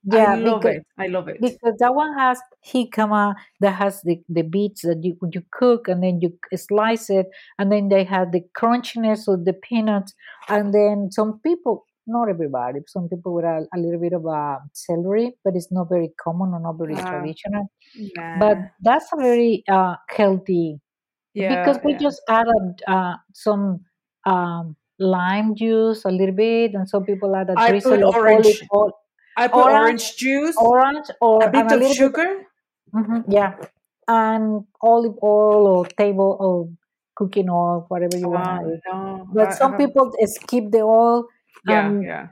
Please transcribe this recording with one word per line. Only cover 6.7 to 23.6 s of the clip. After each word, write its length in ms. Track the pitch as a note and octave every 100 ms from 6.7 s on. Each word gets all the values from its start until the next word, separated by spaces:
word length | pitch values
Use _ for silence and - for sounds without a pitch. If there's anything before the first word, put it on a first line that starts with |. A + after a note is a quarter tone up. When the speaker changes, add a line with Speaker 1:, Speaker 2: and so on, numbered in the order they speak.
| G#3 A3 A3+ -
Speaker 2:
it, 180 | G3 F#3+ - - -
and 140 | G3
then 180 | G#3 G3+
they 140 | G3
have 280 | F#3 F#3+ F3+
the 100 | F3 E3+ -
crunchiness 720 | A#3 A#3+ A#3+ A#3 A3 G#3+ G#3+
of 180 | F#3 F3
the 80 |
peanuts, 600 | F#3 - A#3 A3 G3+ G3 _ - - -
and 260 | G#3 G3+
then 360 | G#3 G#3 G#3 G3
some 280 | G#3 G#3+ A3
people, 460 | D#4 F4 C4 G#3 _ _ -
not 240 | A#3+ A3
everybody, 500 | E3+ D3+ C3 B2 C#3+ D3
some 220 | F#3+ E3+
people 240 | F3 F3+
would 120 | E3+ E3+
add 180 | D#3+ D#3+ F3+
a 40 |
little 200 | E3+ E3+
bit 140 | E3+
of, 140 | F3 D#3+
uh, 300 | D#3 D3 C3+ C#3+
celery, 640 | - - E3+ F3+ G#3 A#3+ B3
but 120 | G3 F3+
it's 160 | E3+
not 180 | F#3 E3+
very 220 | F3+ E3 -
common 280 | - E3+ F#3+
or 60 | F3
not 180 | E3 D#3+
very 180 | D#3+ D3+
Speaker 1:
Ah, 120 | F#3
Speaker 2:
traditional. 640 | F3+ F3 D#3+ G3 G#3 G3+ _ _ A3+ G3+ F3
Speaker 1:
nah. 240 | E3 E3
Speaker 2:
But 180 | G#3+ F#3+ F#3+ _
that's 280 | G#3+ C#4 -
a 60 | D#4+
very, 460 | B3+ A#3+ A#3 G#3+ -
uh, 280 | F#3+ F#3 F3 -
healthy, 720 | - G3+ F#3+ F#3+ F3 E3 D3 _ _ _ _ _
Speaker 1:
Yeah, 300 | G#3 F#3+ F3+
Speaker 2:
because 160 | F3+ B3+
we 100 | D4
Speaker 1:
yeah. 40 | C#4+
Speaker 2:
just 220 | C#4+ C#4+ -
add 160 | A3+ A#3
a, 440 | A3 F#3 F3+ -
uh, 240 | F#3+ F3+ F3 _
some, 460 | - A3 G3+